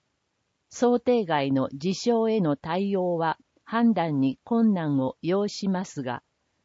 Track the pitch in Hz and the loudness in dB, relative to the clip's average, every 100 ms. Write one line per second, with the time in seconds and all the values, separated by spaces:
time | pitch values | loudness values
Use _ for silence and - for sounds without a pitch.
0 | _ _ _ _ _ _ _ - 240 240 | _ _ _ _ _ _ _ 0 2 2
1 | 254 247 175 151 139 135 131 139 165 190 | 2 0 2 0 0 0 -2 -4 -4 -2
2 | 240 233 226 220 160 143 160 175 202 196 | 0 0 2 2 0 -2 -4 -4 -2 -2
3 | 180 170 160 - _ _ - 226 233 180 | -2 0 -2 -4 _ _ -6 2 2 2
4 | 165 143 135 131 - 233 226 190 156 139 | 0 2 0 -2 -2 2 4 2 0 0
5 | 131 - 160 196 202 - 202 185 185 - | 0 -2 -2 0 -2 -4 -4 -4 -4 -8
6 | 127 123 _ _ _ _ | -6 -8 _ _ _ _